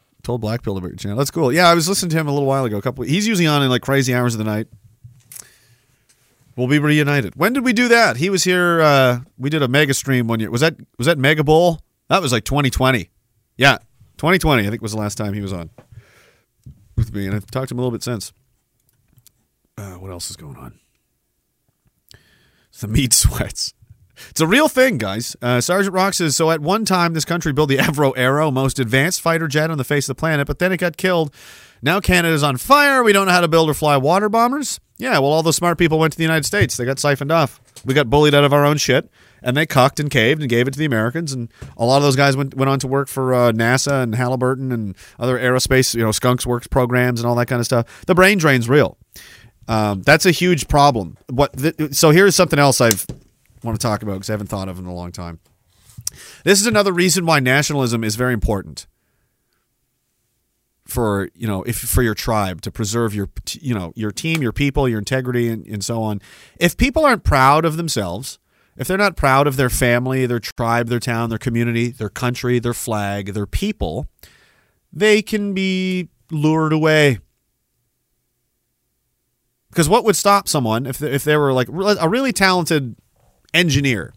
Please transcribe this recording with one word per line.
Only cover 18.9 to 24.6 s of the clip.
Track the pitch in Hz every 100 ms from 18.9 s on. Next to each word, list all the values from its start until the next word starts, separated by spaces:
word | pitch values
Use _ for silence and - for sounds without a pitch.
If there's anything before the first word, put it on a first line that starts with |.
| _ _ _ _ _ _ _ _ -
Uh, | 98 90
what | 95
else | 87 -
is | -
going | 87 64
on? | 62 - _ _ _ _ _ _ _ _ _ _ _ _ _ _ _ _ _ _ _
It's | -
the | 104
meat | 117 127
sweats. | - - - - - - - - _ _ - -
It's | -
a | 160
real | 240